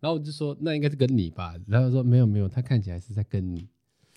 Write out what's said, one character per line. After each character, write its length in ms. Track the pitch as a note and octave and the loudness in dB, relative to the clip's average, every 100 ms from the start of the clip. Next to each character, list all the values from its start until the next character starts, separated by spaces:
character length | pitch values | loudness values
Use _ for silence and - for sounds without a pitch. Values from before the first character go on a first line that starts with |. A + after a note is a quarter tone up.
然 100 | D3+ | -4
后 60 | D#3+ | -4
我 60 | |
就 80 | D3 | -6
说 240 | D3 D3+ C#3 | -6 -6 -4
：“那 120 | D#3 | -4
应 60 | D3+ | -2
该 80 | D3 | -2
是 80 | C#3+ | 2
跟 120 | B2+ B2 | 2 2
你 140 | E2+ | 0
吧。” 240 | D#2+ F2 E2+ F#2+ | -4 -10 -10 0
然 140 | A2+ | 2
后 80 | B2+ | 4
他 40 | |
说 100 | C3 | 2
：“没 140 | B2 B2 | 4 6
有， 80 | A#2 | 6
没 120 | G#2 | 2
有， 100 | F#2+ | 0
他 140 | - | -2
看 180 | B2 B2 | 0 0
起 100 | G2 | 0
来 80 | F2 | -8
是 140 | F#2 | -8
在 100 | G#2 | -6
跟 300 | G#2 G2+ F#2 | -4 -4 -4
你。” 120 | F2 F#2+ _ _ _ _ | -6 -12 _ _ _ _